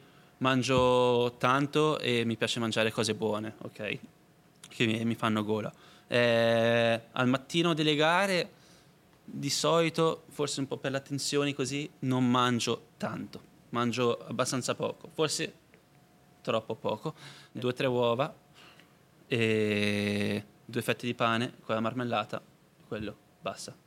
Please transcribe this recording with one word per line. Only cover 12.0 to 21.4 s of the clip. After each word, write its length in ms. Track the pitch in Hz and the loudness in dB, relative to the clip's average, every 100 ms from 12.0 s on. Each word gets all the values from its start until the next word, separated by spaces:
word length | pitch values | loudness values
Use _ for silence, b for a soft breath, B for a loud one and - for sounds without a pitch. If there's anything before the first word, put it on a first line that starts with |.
non 280 | 131 127 123 | 0 2 4
mangio 600 | 123 123 120 113 110 - - | 4 4 2 0 -2 -6 -8
tanto, 440 | - 196 104 - - - - | -8 -6 -10 -14 -20 -20 -8
mangio 480 | 117 120 113 123 113 - | -2 0 2 0 0 -4
abbastanza 480 | 117 127 131 120 | -4 -2 -2 -2
poco, 340 | 123 120 - - | -2 -4 -6 -10
forse 400 | - 156 - 151 - _ - _ _ _ _ _ _ | -4 -2 -2 -6 -10 _ -20 _ _ _ _ _ _
troppo 320 | - 113 - | -4 -2 -2
poco, 400 | 110 - 107 160 B B B B | -6 -4 -4 -6 B B B B
due 180 | - 123 | -6 -4
o 20 | |
tre 140 | 123 135 | -2 0
uova 480 | 123 120 117 139 - _ B B B B _ _ _ - | 0 2 2 -2 -6 _ B B B B _ _ _ -4
e 1160 | 120 113 110 107 104 104 104 104 104 104 104 104 - | 0 2 2 2 2 0 0 0 0 -2 -2 -6 -14
due 180 | - 117 | -8 -4
fette 240 | 113 117 120 | -2 -4 -4
di 80 | |
pane 400 | 117 117 113 | -2 0 0